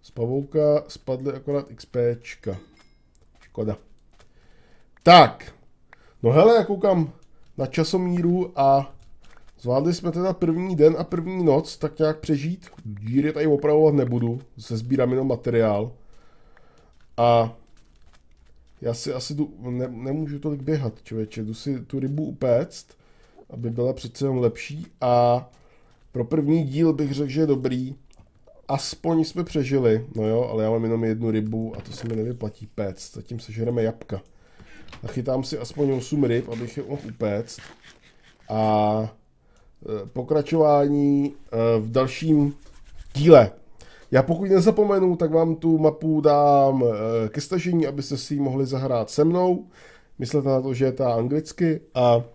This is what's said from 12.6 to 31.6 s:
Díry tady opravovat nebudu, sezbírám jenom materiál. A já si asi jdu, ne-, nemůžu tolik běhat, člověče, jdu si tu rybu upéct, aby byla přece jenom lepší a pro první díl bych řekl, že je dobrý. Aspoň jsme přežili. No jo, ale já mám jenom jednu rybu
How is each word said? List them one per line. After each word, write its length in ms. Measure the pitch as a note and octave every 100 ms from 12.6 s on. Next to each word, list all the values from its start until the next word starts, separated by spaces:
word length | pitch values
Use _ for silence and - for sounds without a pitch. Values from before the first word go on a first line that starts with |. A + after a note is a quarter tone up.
| - - A2+
Díry 480 | G#2 G#2+ B2+ D3
tady 140 | D3+ D#3
opravovat 460 | C#3+ D3+ D3+ D#3
nebudu, 480 | C#3+ A#2+ A#2+ A#2 A#2+ - -
sezbírám 540 | A2 A2+ A#2 C3+ B2
jenom 160 | B2+ C3+
materiál. 680 | A#2+ B2 A#2+ A2 G#2 A2+ - - - - - - - - _ _ _ - -
A 400 | A#2+ A#2 A2+ A#2 - - - _ - - _ _ - - _ -
já 120 | -
si 200 | A#2 -
asi 200 | C3 B2
jdu, 240 | C#3+ D3 -
ne-, 280 | B2 B2 B2+
nemůžu 520 | A#2 C3 D3 C#3+ C#3+
tolik 220 | D3+ C#3+
běhat, 420 | C3+ D#3 B2+ -
člověče, 400 | - A2 G#2+ -
jdu 100 | A2
si 320 | A2 - C3+ -
tu 140 | C3+
rybu 260 | C3+ C#3+ D#3
upéct, 720 | - C3 A#2+ C#3 - - _ _ _ _ _ -
aby 200 | - A#2+
byla 240 | A#2 A#2+
přece 320 | C3+ A#2 - C#3
jenom 120 | C3
lepší 500 | B2 - - D3 - _
a 480 | B2+ A#2+ A#2+ B2 B2+ _ _ _ _ _ _
pro 140 | B2 A#2+
první 380 | D#3 C#3+ E3
díl 300 | C#3+ C#3 E3
bych 180 | C#3+ D3
řekl, 180 | C3+ C#3+
že 120 | C#3
je 60 | D#3
dobrý. 480 | C3+ B2+ B2+ B2+ C#3 _ _ _ _ _ - -
Aspoň 560 | C#3 - - - E3
jsme 200 | D#3+ E3+
přežili. 600 | E3+ D#3+ C3 C#3 A#2+ A2 A#2+ A2
No 120 | G#2+
jo, 200 | A2+ B2
ale 120 | A2
já 60 | A2
mám 140 | A#2
jenom 200 | A2+ A2+
jednu 280 | A2+ A2 A2+
rybu 420 | A2 G#2+ A2+